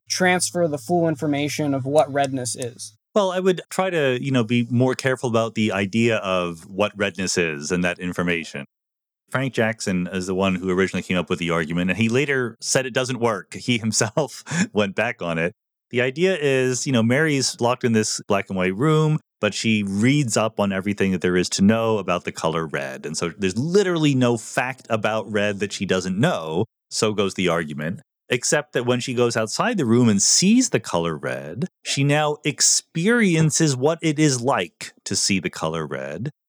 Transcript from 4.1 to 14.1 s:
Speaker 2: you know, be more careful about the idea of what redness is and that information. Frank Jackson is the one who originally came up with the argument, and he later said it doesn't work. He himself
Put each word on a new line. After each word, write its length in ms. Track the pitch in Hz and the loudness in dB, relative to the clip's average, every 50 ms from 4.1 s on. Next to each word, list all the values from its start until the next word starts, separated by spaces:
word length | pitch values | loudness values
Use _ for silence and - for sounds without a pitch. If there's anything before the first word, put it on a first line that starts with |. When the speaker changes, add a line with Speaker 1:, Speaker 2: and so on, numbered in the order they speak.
| 127 123 | 0 0
Speaker 2:
you 120 | 139 139 131 | -2 0 0
know, 100 | 127 113 | 0 0
be 240 | 107 123 120 120 120 | 2 0 0 0 0
more 240 | 123 120 131 127 127 | 2 2 2 2 2
careful 340 | - - 131 131 123 - 123 | 0 0 -2 0 0 0 0
about 260 | 110 113 113 110 - | 2 0 0 0 0
the 160 | 110 110 107 | 0 0 0
idea 460 | 92 98 101 95 104 113 117 117 110 | 2 0 0 0 0 2 2 2 2
of 500 | 104 101 95 92 90 90 87 85 82 87 | 0 0 0 0 0 0 -2 -6 -8 -14
what 300 | - 98 92 104 104 - | -8 -4 -2 -2 -2 0
redness 420 | 98 101 98 85 - 92 87 - 92 | -2 -4 -4 -2 -4 -4 -2 0 0
is 320 | 85 80 78 71 76 80 | 0 0 -2 -4 -4 -2
and 140 | 90 87 90 | -2 0 0
that 160 | 90 87 - | 0 -2 -4
information. 640 | 92 90 87 - 90 90 87 82 78 - - 71 69 - _ _ _ _ _ _ _ _ _ _ _ _ | -6 -6 -4 -2 -2 0 -2 -2 -4 -6 -10 -12 -14 -14 _ _ _ _ _ _ _ _ _ _ _ _
Frank 240 | - 131 135 135 - | -6 -4 -4 -2 0
Jackson 540 | 123 113 110 113 - - 104 95 90 87 87 95 | 0 0 0 -2 -4 -4 -2 -2 -2 -2 -4 -4
is 140 | 92 90 | -4 -4
the 80 | 95 92 | -2 0
one 220 | 92 98 95 92 | 0 2 0 0
who 140 | 87 90 92 | 0 -2 0
originally 320 | 90 92 95 90 - 92 - | 2 2 2 0 0 -4 -4
came 140 | - 92 | -2 -2
up 140 | 90 82 - | -2 0 -2
with 80 | 92 80 | -2 -2
the 120 | 85 82 | -2 0
argument, 400 | 82 85 82 73 82 87 90 92 | 0 0 0 -2 -2 -2 -2 0
and 80 | 90 95 | 0 0
he 100 | 113 113 | 0 2
later 480 | 117 131 147 143 139 131 123 113 113 - | 2 0 0 0 0 -2 -2 -4 -6 -8
said 260 | - - - 135 127 | -4 -2 0 0 0
it 80 | 131 113 | 0 -2
doesn't 260 | 131 131 123 131 110 | -2 -2 -2 -2 -2
work. 340 | 117 117 107 92 82 - - | 0 0 -2 -2 -6 -10 -14
He 240 | - - - 123 110 | -8 -4 -2 -2 0
himself 640 | 107 110 - - 120 107 | 0 -2 0 0 0 0